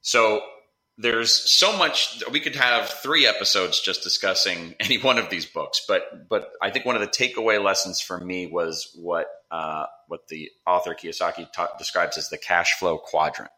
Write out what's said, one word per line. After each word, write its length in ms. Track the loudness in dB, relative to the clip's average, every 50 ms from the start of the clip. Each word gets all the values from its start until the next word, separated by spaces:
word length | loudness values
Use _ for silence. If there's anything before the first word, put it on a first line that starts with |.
So 400 | _ 2 4 4 6 6 4 2 -2 -4 -16 -20 _ _ _ _ _ _ _ -2
there's 340 | 0 0 2 2 4 4
so 460 | 2 4 4 4 4 6 6 4 4 2
much, 460 | 2 2 2 0 -2 -2 -2 -8 -8 -4
we 80 | -4 -2
could 160 | -2 -2 0
have 340 | 2 2 4 4 4 2 0
three 360 | -6 -6 -2 0 4 6 6
episodes 540 | 6 4 4 2 2 2 2 2 2 0 0
just 240 | 0 0 -2 -2 -2
discussing 720 | -2 -2 0 2 0 2 2 2 0 0 -2 -6 -12 -8 _
<laughs> 20 |
any 180 | 0 0 0 2
one 200 | 4 4 4 4
of 120 | 2 0
these 160 | -4 -6 -6
books, 400 | -6 -6 -6 -6 -2 -4 -6 0 2
but, 400 | 0 0 0 -2 -12 -18 -8 _
but 240 | -2 -2 -2 -4 -8 -4
I 100 | -4 -2
think 140 | -2 -2 0
one 100 | 0 0
of 60 | 0
the 60 | 0 -2
takeaway 560 | 0 0 0 0 0 0 2 2 4 4 4
lessons 380 | 2 2 2 -2 -4 -4 -6
for 160 | -6 -6 -8 -8
me 300 | -8 -6 -6 -6 -6 -4
was 440 | -2 -2 -2 -2 -4 -8 -10 -14 -16
what, 320 | -12 -6 -4 -2 -2 -2 -4 -8 -18 _ _
uh, 360 | -8 -6 -6 -6 -6 -6 -6 -8 -10 -16 _ _
what 200 | -14 -14 _ _
the 220 | -14 -12 -12 -14 _ _ _
author 280 | 0 0 0 0 -2 -8
Kiyosaki 580 | -8 -10 -10 -6 -2 -2 -2 -2 -6 -12 -14 -6
ta-, 220 | -6 -6 -6 -6 -8
describes 400 | -10 -4 0 0 0 0 -2 -6
as 120 | -8 -8
the 80 | -10 -10
cash 360 | -4 0 2 2 2 2 0 0
flow 180 | 2 0 0 0
quadrant. 540 | -4 -4 0 0 0 0 0 -6 -14 -14 _